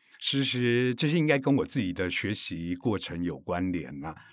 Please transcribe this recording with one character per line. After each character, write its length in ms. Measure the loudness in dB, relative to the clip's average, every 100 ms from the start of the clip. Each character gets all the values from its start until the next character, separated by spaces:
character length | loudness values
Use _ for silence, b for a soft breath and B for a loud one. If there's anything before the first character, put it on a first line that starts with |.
| B B
其 240 | -2 0
实 500 | 0 2 2 4 2
这 140 | 2 2
是 100 | 4
应 80 | 4
该 100 | 4
跟 160 | 4 2
我 100 | 2
自 140 | 0
己 120 | -2
的 160 | -2 -2
学 240 | -2 -2
习 440 | -2 -4 -6 -4 -2
过 200 | -2 -2
程 240 | -4 -4
有 120 | -2 -4
关 360 | -4 -2 0
联 320 | -2 -6 -10
啊。 100 | -12 -12 B